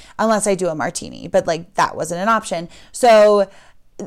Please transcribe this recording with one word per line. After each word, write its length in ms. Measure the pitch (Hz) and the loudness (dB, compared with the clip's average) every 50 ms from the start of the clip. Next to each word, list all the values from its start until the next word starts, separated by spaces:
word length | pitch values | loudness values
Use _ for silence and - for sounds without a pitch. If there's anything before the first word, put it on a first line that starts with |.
| - - - - | -20 -14 -8 -4
Unless 260 | 208 226 220 202 196 | -2 0 0 0 0
I 80 | 208 196 | -2 -2
do 140 | 180 185 170 | -2 -2 -4
a 80 | 156 | -4
martini, 500 | 156 117 170 - - - - 62 - - | -4 -6 -6 -8 -10 -12 -14 -16 -16 -8
but, 220 | 175 - 190 175 180 | -4 -2 -2 -2 -2
like, 260 | 165 160 170 - _ | -4 -6 -8 -8 _
that 220 | - 160 - - | -4 -4 -4 -4
wasn't 240 | - 160 160 175 170 | -8 -10 -8 -8 -4
an 80 | 190 220 | -2 -2
option. 400 | 226 214 214 - 185 165 170 170 - - - _ | -2 -2 -2 -6 -8 -8 -8 -12 -16 -20 -20 _
So 560 | - - - 240 220 214 208 214 208 208 196 190 - - - _ _ _ _ _ _ - - | -4 0 4 6 6 8 8 6 6 4 2 -2 -6 -14 -20 _ _ _ _ _ _ -16 -16